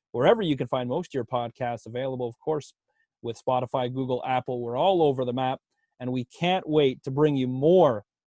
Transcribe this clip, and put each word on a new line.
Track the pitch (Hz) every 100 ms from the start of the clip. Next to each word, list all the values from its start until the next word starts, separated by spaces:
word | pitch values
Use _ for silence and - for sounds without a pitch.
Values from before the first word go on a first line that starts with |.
| _
wherever | 117 147 226
you | 175 135
can | 127
find | 131 123
most | 151 180
of |
your | 135
podcasts | 110 123 120 - 123 117 113
available, | 120 135 127 120
of | 117
course, | - 151 - _ _ _ _ _
with | 120 113 -
Spotify, | 127 127 135 123
Google, | 131 131 123 -
Apple. | 127 131 123
We're | 117 123
all | 180 180
over | 147 131
the | 123
map, | 123 131 131 _ _ _ _
and | 127
we | 127
can't | 120 - 175 185 151
wait | 151 139 123
to | 139
bring | 135 151 139
you | 127
more | 131 151 185 151 107 - _ _